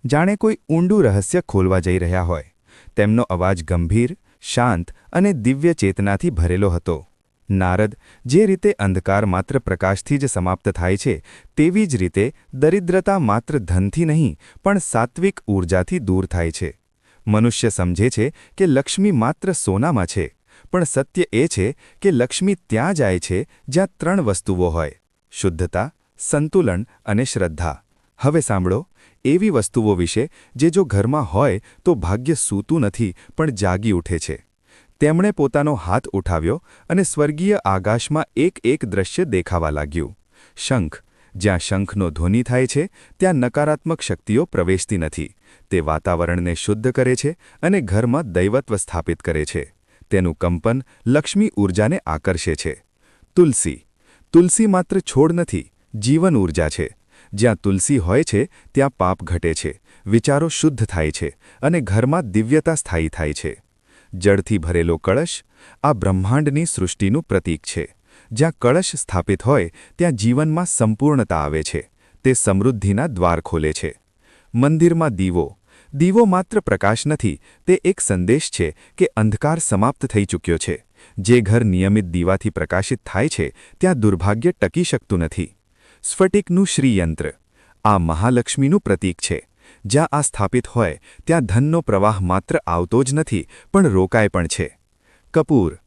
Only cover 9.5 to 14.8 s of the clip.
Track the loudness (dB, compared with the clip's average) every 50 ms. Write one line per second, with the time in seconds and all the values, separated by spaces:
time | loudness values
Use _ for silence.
9.5 | -4 -4 -2 -2 -4 -2 0 -2 -2 -2 -2 -2 -2 -2 -2 -2 -2 -2 -2 -2
10.5 | -2 -2 _ -4 -4 -2 -2 -2 -2 0 0 -2 -4 -4 -6 -16 -20 -20 _ -12
11.5 | _ 2 2 2 4 2 0 0 0 0 -2 0 0 0 -2 -2 -2 _ _ _
12.5 | -4 0 2 2 2 2 0 2 0 0 2 2 0 0 2 0 0 0 -2 -2
13.5 | -6 -6 -2 0 0 0 0 0 0 0 0 2 2 2 2 0 -2 _ _ -20
14.5 | -20 -4 _ 0 0 0